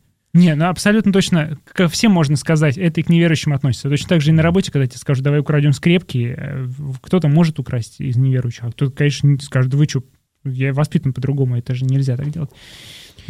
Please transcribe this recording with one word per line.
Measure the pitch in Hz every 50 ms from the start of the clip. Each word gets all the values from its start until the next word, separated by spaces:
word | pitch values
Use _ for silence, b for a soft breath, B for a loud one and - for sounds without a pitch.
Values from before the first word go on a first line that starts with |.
| _ _ _ _ _ _ -
Не, | 170 180 170 151
ну, | 143 165
абсолютно | 180 - - - 208 208 220 - 202
точно | 185 196 185 - 180 160 151 156 151 - _ _ -
ко | - 185
всем | 156 - - - 226
можно | 190 170 156 135 151
сказать, | 131 - - 160 151 156 147 123
это | 190 190 170 156 175
и | 151
к | -
неверующим | 170 165 170 170 160 - - 156 143
относится. | 131 - 135 117 - - 139
Точно | 147 143 - -
так | 185 160
же | 139 156
и | 160
на | 160 160
работе, | 170 175 196 190 -
когда | - 143 135
тебе | 123 - -
скажут: | - - 143 127 135
"Давай | 143 143 147
украдем | 135 - 151 147 143 147 135
скрепки", | - - 175 170 185 175 - - 123 120 120 -
э, | - 139 143 143 135 131
в-, | 127 127 139 147 139 131 131
кто-то | - - - 185 160 147
может | 143 165 170 156 -
украсть | - 127 - 127 120 110 - - -
из | - 135 120
неверующих, | 120 135 135 127 127 120 120 117 - 117
а | 117
кто-то, | - - 139 131
конечно, | - - 147 147 131 - -
не | 143 143 131
скажет: | - - - 131 127 131
"Да | 135 143
вы | 151
че, | - - 131 - _ _ _ _ _ _ _ -
я | 139 127 127 135 139 135
воспитан | 143 151 - - 165 - 139 127
по-другому, | 131 131 131 139 139 135 127 120
это | 120 - - 127
же | 127 131
нельзя | 127 135 139 135 131 123
так | 127 143 147
делать". | 147 165 147 -
То | - - - - - - - - - - - - - - -